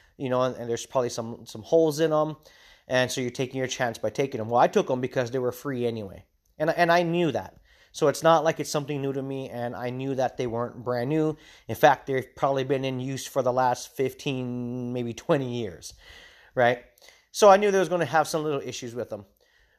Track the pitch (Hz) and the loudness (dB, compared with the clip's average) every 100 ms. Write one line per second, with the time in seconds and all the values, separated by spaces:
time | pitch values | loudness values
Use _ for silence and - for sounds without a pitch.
0 | _ - 135 127 131 113 117 117 - 135 | _ -8 -2 0 0 -2 -6 -6 -4 -2
1 | 120 120 113 120 113 110 104 165 160 147 | -2 -4 -10 -10 -14 -14 2 4 4 2
2 | 160 151 156 151 - - - - - 127 | 2 2 0 -4 -18 -20 -20 -18 -2 0
3 | 127 - 123 123 127 131 131 - 123 113 | 0 -2 -4 -4 -4 -4 -4 -2 -4 -2
4 | 110 - 139 113 110 120 175 208 156 127 | -4 -2 -2 -2 0 4 4 4 0 -2
5 | 127 135 120 127 123 120 143 127 120 113 | -2 -2 -2 -2 -2 -4 -6 -4 -4 -4
6 | 98 - - _ _ - 156 156 170 175 | -10 -14 -20 _ _ -6 -2 2 4 4
7 | 170 170 170 113 92 - _ _ _ - | 2 0 0 -2 -6 -14 _ _ _ 0
8 | 147 - 165 165 156 156 147 151 139 147 | 0 4 6 6 4 -2 -2 -4 -4 -4
9 | 139 135 135 135 135 120 120 127 123 127 | -4 -4 -6 -8 -8 -6 -6 -6 -6 -6
10 | 135 131 127 - 123 113 120 - 120 123 | -4 -2 -2 -2 -4 -2 -4 -6 -4 -2
11 | 123 156 156 151 - - - 113 147 135 | 0 0 0 -4 -12 -16 -10 4 6 6
12 | - 131 120 - 139 139 131 135 135 127 | 0 -4 -4 -2 0 0 0 0 0 -4
13 | 131 135 - 139 123 127 127 117 - - | -6 -6 -6 -2 2 2 2 0 -4 -4
14 | 135 - 143 131 123 123 120 127 123 123 | -4 -2 -6 -4 -4 -6 -6 -6 -6 -4
15 | 120 117 - 156 127 120 107 80 - - | -6 -6 -2 0 0 -4 -6 -8 -16 -20
16 | - - - - - - 120 123 - _ | -20 -20 -20 -20 -6 2 4 2 -6 _
17 | - - _ - 208 196 208 190 165 175 | -20 -20 _ 6 8 8 6 2 2 0
18 | 147 160 147 160 151 143 110 117 123 120 | 0 0 0 -2 -2 -4 -6 -10 -10 -8
19 | 110 104 101 _ _ _ _ | -8 -10 -12 _ _ _ _